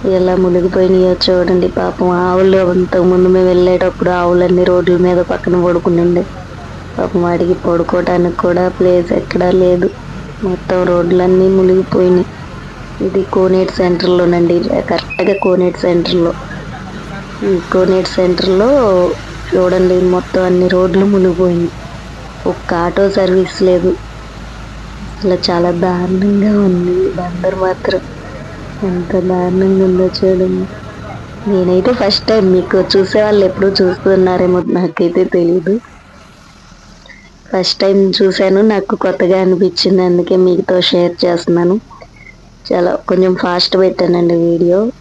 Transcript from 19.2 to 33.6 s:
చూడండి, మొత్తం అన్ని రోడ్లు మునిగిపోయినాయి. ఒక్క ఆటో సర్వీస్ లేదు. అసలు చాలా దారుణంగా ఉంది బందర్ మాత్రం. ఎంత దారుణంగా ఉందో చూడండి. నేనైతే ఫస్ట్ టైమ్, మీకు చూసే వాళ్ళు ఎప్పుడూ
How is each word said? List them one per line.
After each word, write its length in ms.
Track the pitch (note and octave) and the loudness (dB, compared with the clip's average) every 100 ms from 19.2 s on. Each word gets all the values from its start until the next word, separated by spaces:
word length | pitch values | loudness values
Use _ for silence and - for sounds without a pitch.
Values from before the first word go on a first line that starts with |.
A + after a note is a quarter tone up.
| - - - | -10 -14 -4
చూడండి, 480 | - F3+ F#3 F#3 F#3 F#3 | 0 0 2 2 2 2
మొత్తం 260 | F3+ F3 F#3 | 0 -2 -2
అన్ని 240 | F#3 F3+ F3+ | 0 2 2
రోడ్లు 360 | F3+ F#3 F#3 G3 | 2 2 2 2
మునిగిపోయినాయి. 680 | G3+ F#3 E3+ F3+ F3 E3+ - - - - - - - - | 2 2 2 0 0 -2 -6 -14 -14 -14 -16 -16 -8 -8
ఒక్క 280 | F3+ - F3 | -6 -6 -4
ఆటో 200 | F3 F3 G3 | -2 0 0
సర్వీస్ 480 | G3 F#3 F#3 F3+ - | 0 0 2 0 0
లేదు. 280 | F#3 F3+ F3+ F3 - - - - - - - - - - - | 2 2 0 -2 -8 -16 -16 -16 -16 -16 -16 -14 -16 -14 -14
అసలు 260 | - G3 F3+ F3 | -6 -2 -2 0
చాలా 220 | F3 F3 E3+ | 0 0 0
దారుణంగా 680 | F#3 F3+ F3+ F#3 G3+ G3+ G#3 G#3 G3 | 0 0 -2 0 2 2 2 2 2
ఉంది 300 | F3+ F3 F3+ F#3+ F3 | 2 0 0 -2 -4
బందర్ 380 | F3+ F3 F3+ F#3+ | -8 -4 -4 -2
మాత్రం. 360 | F#3 F3+ - F#3+ - - - - - - - - G3 | -4 -2 -2 -4 -6 -16 -16 -14 -14 -14 -14 -8 -4
ఎంత 240 | F3+ E3+ F#3+ F3+ | -4 -2 -2 0
దారుణంగా 540 | F#3 F3+ F#3 F#3+ F#3+ | -2 0 0 2 2
ఉందో 220 | F#3 F#3 F#3 - | 2 2 0 0
చూడండి. 460 | F#3+ F#3 F#3 F#3 F#3 - - - - - - - - | 0 2 0 -2 -6 -10 -16 -14 -14 -14 -14 -10 -2
నేనైతే 440 | G3 F3+ F#3 F#3 B3 | 0 2 2 2 0
ఫస్ట్ 260 | G3 G3+ - | 0 -2 0
టైమ్, 220 | A3 F#3+ | 2 4
మీకు 300 | F#3 F3+ F#3+ F#3 | 2 2 0 2
చూసే 280 | F#3+ F#3+ G#3+ | 2 2 0
వాళ్ళు 220 | G#3+ G#3 F#3+ | 2 2 2
ఎప్పుడూ 200 | F#3 | 2